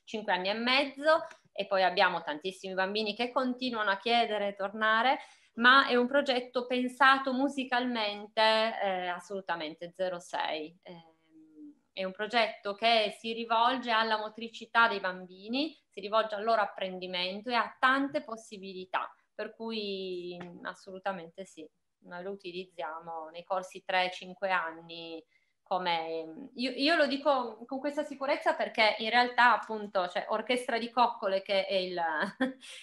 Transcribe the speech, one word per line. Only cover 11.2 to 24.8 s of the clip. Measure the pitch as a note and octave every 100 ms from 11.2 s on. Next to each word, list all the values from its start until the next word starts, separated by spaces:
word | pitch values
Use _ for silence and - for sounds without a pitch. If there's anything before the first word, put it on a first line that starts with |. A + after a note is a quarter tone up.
| D#3+ D#3+ D#3 D#3 D3 - _
è | -
un | F#3+
progetto | F#3+ G#3 A#3+ A3 - G3+
che | G3+ A#3 A3+ G#3 -
si | A3+
rivolge | A3+ A3+ A3+ A#3+ C4 A#3
alla | A3 A3+ G#3+
motricità | G#3+ A3 A3+ - - A#3 A3+
dei | G3+
bambini, | F#3+ F#3 F#3 F#3 G#3 C4 D4+ - _
si | G3
rivolge | G3 A3 G#3+
al | G3+
loro | A3+ A3+
apprendimento | G3+ - F#3+ F#3 F#3 F3+ F#3 G3+ B3
e |
ha | A#3 G3+ -
tante | C4 C4+ C#4 D4
possibilità, | C#4+ A3 - G3+ F#3+ F#3 F#3 C#3+ B2 - _
per | - G#3+
cui, | - A3+ A3 G3+ F#3+ F#3 F3+ F3 F3
mm, | F3 F3+
assolutamente | F#3 F#3 G3 F#3+ G3 F#3+ E3 -
sì. | F#3+ - D#3 _ _ _ F3+
Noi | F3
lo | F#3
utilizziamo | G3 F3+ F3+ F#3 - D#3+ D#3+ E3+ E3 D#3
nei | E3+
corsi | - F#3 F#3 F#3+
tre, | - F#3 F3+
cinque | - F#3 F3+ F#3+
anni | F#3 E3 E3